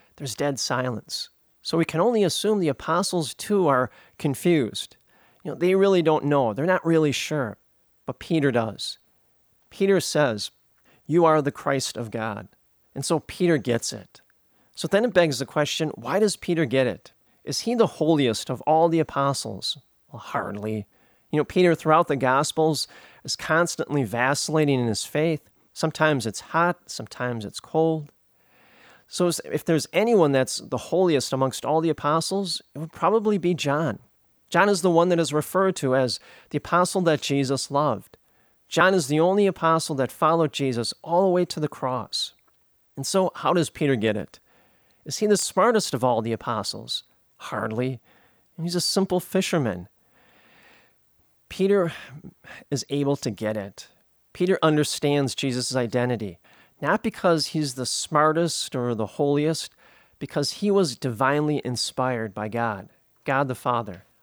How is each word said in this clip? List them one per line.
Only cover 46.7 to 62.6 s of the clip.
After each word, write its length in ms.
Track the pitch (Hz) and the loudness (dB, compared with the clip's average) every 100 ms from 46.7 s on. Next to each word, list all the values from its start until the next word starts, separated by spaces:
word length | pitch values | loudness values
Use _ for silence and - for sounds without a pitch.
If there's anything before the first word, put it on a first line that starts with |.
| 104 117 - - _ _ - | -8 -8 -10 -10 _ _ -20
Hardly. 640 | - 110 110 110 131 123 _ _ _ _ _ - | -10 -6 -4 -2 -4 -6 _ _ _ _ _ -8
He's 140 | 170 175 | -4 -2
a 60 | |
simple 380 | - - 190 180 | 0 0 0 -2
fisherman. 680 | - 190 190 170 123 90 87 _ _ _ _ _ _ _ _ _ _ _ _ _ _ _ - | -2 -2 0 0 0 -4 -10 _ _ _ _ _ _ _ _ _ _ _ _ _ _ _ -10
Peter 460 | - 190 202 170 - - 135 - - - - - | -2 2 2 0 -4 -16 -18 -20 -20 -20 -18 -6
is 160 | 135 - | -6 -4
able 260 | 143 139 143 | -2 0 -2
to 160 | 127 | -4
get 260 | 98 107 107 | -4 -4 -4
it. 300 | 98 - - _ _ _ _ | -8 -14 -20 _ _ _ _
Peter 260 | - 180 190 | -2 0 2
understands 720 | 160 151 147 - 147 143 135 | 4 4 2 0 0 2 0
Jesus' 420 | - 135 123 120 127 | -2 -2 -2 -2 -2
identity, 640 | 120 123 123 117 104 85 _ _ _ - | 0 0 0 -2 -6 -12 _ _ _ -6
not 220 | 143 202 | 0 0
because 460 | 226 - 185 165 - | -2 0 2 2 0
he's 260 | 160 147 | -2 -2
the 140 | 127 127 | -4 -6
smartest 880 | - - 156 156 156 170 - - 131 | -6 0 2 4 4 0 -2 -6 -4
or 180 | 120 | -2
the 140 | 113 107 | -2 -4
holiest, 640 | - 143 143 151 160 - _ _ _ _ - | -2 0 2 0 -2 -6 _ _ _ _ -14
because 320 | 143 156 143 | -6 -4 -4
he 180 | - 208 | -2 0
was 260 | 196 170 120 | 2 0 -2
divinely 640 | 135 110 135 147 151 147 120 | -6 0 0 2 0 -2 -4
inspired 720 | 120 - - 127 120 110 101 | -4 -4 -2 -2 -2 -6 -6
by 140 | 107 | -6
God, 400 | 117 | -4